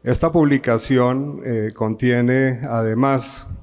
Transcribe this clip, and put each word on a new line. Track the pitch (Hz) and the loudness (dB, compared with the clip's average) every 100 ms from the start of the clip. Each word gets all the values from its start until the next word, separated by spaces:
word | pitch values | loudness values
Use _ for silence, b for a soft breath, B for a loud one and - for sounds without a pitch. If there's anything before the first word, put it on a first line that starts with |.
Esta | 120 123 165 | -2 0 2
publicación, | 165 147 139 127 117 - 131 123 131 143 143 | 2 4 2 2 -2 2 2 2 0 -4 -8
eh, | - 113 107 | -4 -4 -4
contiene | - 110 110 123 123 120 131 135 123 131 | -4 -4 0 2 2 2 2 2 -2 -4
además | 117 110 110 139 135 - - - - | -2 0 0 2 0 -4 -14 -14 -16